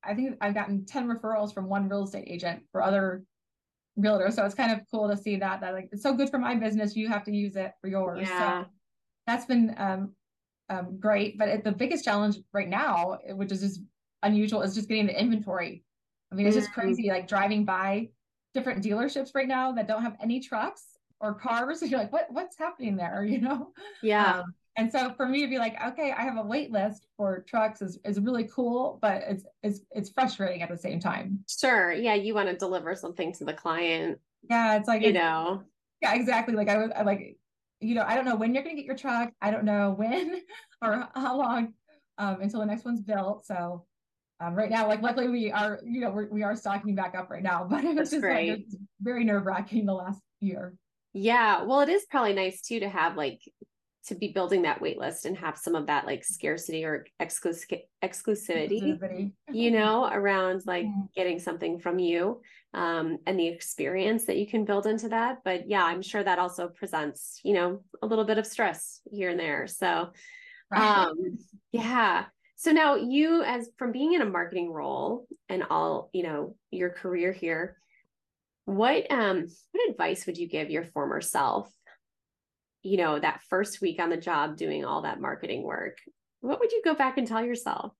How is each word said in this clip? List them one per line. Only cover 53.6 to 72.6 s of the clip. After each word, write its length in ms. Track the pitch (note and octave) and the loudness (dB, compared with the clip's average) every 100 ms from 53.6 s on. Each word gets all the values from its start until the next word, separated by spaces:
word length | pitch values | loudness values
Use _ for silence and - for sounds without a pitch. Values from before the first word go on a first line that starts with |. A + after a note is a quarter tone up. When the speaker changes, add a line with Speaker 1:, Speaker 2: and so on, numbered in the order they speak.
| - _ _ _ - | -20 _ _ _ -12
Speaker 2:
to 80 | F3+ | -6
be 140 | G3+ | -4
building 340 | G3 F3 F#3+ | -2 2 4
that 180 | E3 - | 2 0
wait 160 | D#3+ - | -2 -4
list 280 | C3+ D#3+ - | -6 -6 -6
and 120 | F#3+ | -4
have 220 | E3+ - | -6 -6
some 160 | - E3 | -2 -2
of 100 | D3 | 0
that, 220 | D3 - | -2 -2
like, 160 | C#3 | -4
scarcity 600 | - - D3+ E3 - D#3+ | -6 -4 -4 -4 -4 -4
or 220 | D#3+ D3+ - _ | -4 -4 -8 _
exclus-, 500 | E3 - F3+ E3 - F3 - _ | -6 -4 -4 -4 -6 -10 -10 _
exclusivity, 960 | F#3+ - - G#3 - E3 D3+ G3 G3 E3 | -6 -4 -2 -2 0 -2 0 0 0 -2
Speaker 1:
Exclusivity. 340 | F#3+ F#3 G3+ - - | -4 -6 -6 -8 -8
Speaker 2:
you 180 | A3+ A#3 | 0 4
know, 400 | A3+ G#3+ A3+ C4 | 6 6 4 2
around, 520 | G3+ G3+ G3 F#3 F#3+ F#3+ | 2 2 4 2 0 -2
like, 200 | F3+ G#3 | -2 -2
Speaker 1:
Mm. 260 | G3 G3 | -4 -4
Speaker 2:
getting 240 | - F3+ F3 | -2 -2 -2
something 400 | F3 E3+ E3 E3+ | -4 -4 -4 -4
from 220 | F3 F3+ | -2 0
you, 420 | F3+ E3+ F#3 A#3+ - - _ | 2 2 0 -2 -12 -20 _
um, 460 | - E3+ E3 D#3+ D#3 F3+ | -4 -2 0 -2 -2 -2
and 120 | F#3+ | 0
the 80 | E3 | 0
experience 760 | E3+ - - C#3 F#3 F#3+ A3 - | -2 -10 -4 -2 0 2 0 0
that 120 | - | 0
you 100 | G#3 | 0
can 180 | A3+ G#3 | 0 2
build 220 | G3+ G#3 | 0 2
into 220 | A3 A3 | -2 -2
that. 340 | A3+ A#3 B3 - | 0 0 -2 -2
But 240 | F3+ F3 | -4 0
yeah, 140 | G3+ | 4
I'm 180 | E3+ F3 | 4 2
sure 220 | F#3+ G#3+ | -4 -2
that 160 | G3 F3 | 2 2
also 280 | F3+ F3 F3 | 0 -2 -8
presents, 720 | E3+ G3 D#3+ D3 - - - | -8 -6 -4 -4 -8 -14 -8
you 100 | - | 2
know, 300 | G3+ F3 F#3+ - - | 4 4 -2 -10 -8
a 60 | A3 | 0
little 180 | A3 G#3+ | 2 2
bit 140 | A3 | 2
of 80 | G#3+ | 0
stress 540 | - G#3 D#3+ - - - | 0 0 0 -10 -14 -14
here 180 | G3+ F#3 | -4 -2
and 100 | E3+ | -2
there. 280 | E3 D3 - | -2 -2 -4
So, 420 | - F#3 E3+ F3 - - - - - _ | -2 0 0 -2 -10 -20 -20 -20 -20 _
Speaker 1:
Right. 100 | G#3 G#3+ G3+ F3 | 4 6 8 6
Speaker 2:
um, 320 | D#3+ F#3 C4 - - _ | 2 -4 -6 -14 -20 _
yeah. 540 | A#3 A3 B3 G#3+ F3 - _ _ | -2 0 2 4 2 -2 _ _
So 160 | - | -2